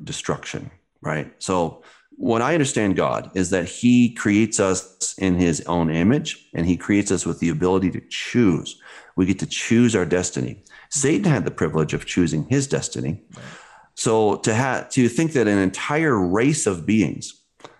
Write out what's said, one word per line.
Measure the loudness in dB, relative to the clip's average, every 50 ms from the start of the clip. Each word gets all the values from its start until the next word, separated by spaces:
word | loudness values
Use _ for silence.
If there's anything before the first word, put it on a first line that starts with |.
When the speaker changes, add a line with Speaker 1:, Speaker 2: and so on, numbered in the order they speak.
Speaker 1:
destruction, | -14 -12 -12 -8 -6 -6 -6 -6 -8 -10 -12 -12 -12 -14 -18 _ _ _ _ _
right? | -8 -6 -6 -6 -8 -10 -14 _
So | -6 -2 -2 0 -2 -2 -6 -10 -20 -20 -20 _ _ _ -12
what | -6 -2 0 0 0
I | 2 0 0
understand | 0 0 0 0 0 0 0 2
God | 0 0 0 -2 -4 -6 -4 -4
is | -2 -2 0
that | 0 -2 -2
he | -4 -4 0 4 4 6 6 4 2 0
creates | -2 0 2 2 2 2 2 2 0
us | 2 2 0 -2 -4 -10 -12 -10 -10 -10 -6 -2
in | 0 0 2
his | 2 2 2 2 0
own | -2 -2 -2 0 0 0
image, | 0 2 2 2 2 2 -2 -6 -10 -12 _ _ -6
and | -4 -2
he | 0 -2 -2
creates | 0 0 0 0 2 0
us | -2 -2 -2
with | -4 -4 -2
the | -2 -2
ability | 0 0 0 2 2 2 2 0
to | -2 -4 -10 _
choose. | -12 -10 -8 -2 0 2 4 4 2 0 -2 -8 -14 -18 -20 -20 -20 -20 -20 -6 _
We | 0 0
get | 0 0 -2
to | -4
choose | -6 -6 -8 -2 2 4 4 4 4 4
our | 2 2
destiny. | 2 0 0 0 -2 -4 -4 -6 -6 -8 -12 -18 _ -20 -20 -14 _
Satan | -4 -2 0 0 0 2 2 2
had | 2 2 0
the | -4
privilege | -2 -2 -2 0 0 0 0 0
of | -2 -6 -6
choosing | -4 0 0 0 0 0 -2 -2 0
his | -2 -2 0
destiny. | -2 -4 -4 -4 -6 -8 -6 -6 -6 -6 -8 -10 _ -20
Speaker 2:
Right. | -20 -18 -18 -20 -20 -20 -20 -20 -20 -20 _ _
Speaker 1:
So | -4 0 2 2 4 4 2 2
to | 0 0 0 0
ha-, | 2 0 0 -2 -4 -6 -2
to | 2 2 2 2
think | 2 2 0 2
that | 2 2 2 4
an | 4 4
entire | 2 0 0 -4 -4 -4 -2 0 2 2 2 2
race | 2 2 2 2 2 2 2 0 0
of | -2 -2 0 0
beings, | 2 2 4 2 2 -2 -6 -10 -14 -16 _ _ _ _ _ -20 -20 -20